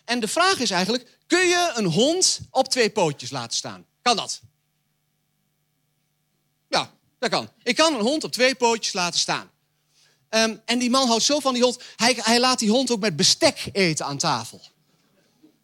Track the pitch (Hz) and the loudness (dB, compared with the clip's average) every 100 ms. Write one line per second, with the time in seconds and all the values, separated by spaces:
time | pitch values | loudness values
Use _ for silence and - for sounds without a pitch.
0 | - 240 214 - 370 339 240 180 185 247 | -6 -4 -2 2 2 2 0 0 0 -2
1 | - _ - 349 359 349 349 233 190 160 | -6 _ 0 2 4 2 0 0 0 2
2 | 269 359 349 - - - 262 247 214 220 | 2 2 0 0 -4 -2 0 0 0 2
3 | 165 139 123 135 117 - 123 92 - _ | -2 -2 -8 -10 -6 -6 -8 -12 -18 _
4 | 240 208 123 - - _ _ _ _ _ | -2 0 -2 -10 -14 _ _ _ _ _
5 | _ _ _ _ _ _ _ _ _ _ | _ _ _ _ _ _ _ _ _ _
6 | _ _ _ _ _ _ _ 208 131 _ | _ _ _ _ _ _ _ -4 -4 _
7 | _ _ 233 160 113 _ 240 247 320 269 | _ _ -4 -2 -4 _ -4 0 2 2
8 | 214 311 208 - 254 262 233 226 - 196 | 0 -2 -4 0 0 2 0 0 -4 -4
9 | 175 - - 147 92 _ _ _ _ _ | -2 -2 -2 -4 -8 _ _ _ _ _
10 | _ _ _ 220 226 214 - 240 247 262 | _ _ _ 0 0 -2 -4 -2 2 2
11 | 262 226 214 294 269 247 247 240 - - | 2 2 2 0 0 2 0 0 -10 -2
12 | 233 233 220 240 254 254 214 240 254 233 | 0 2 2 2 2 2 2 2 2 -2
13 | 214 151 185 - 311 - - 196 185 151 | -2 0 0 2 2 0 -4 -2 0 -2
14 | 139 143 165 123 - - - _ _ _ | -6 -4 -2 -2 -4 -16 -20 _ _ _
15 | _ _ _ _ _ _ | _ _ _ _ _ _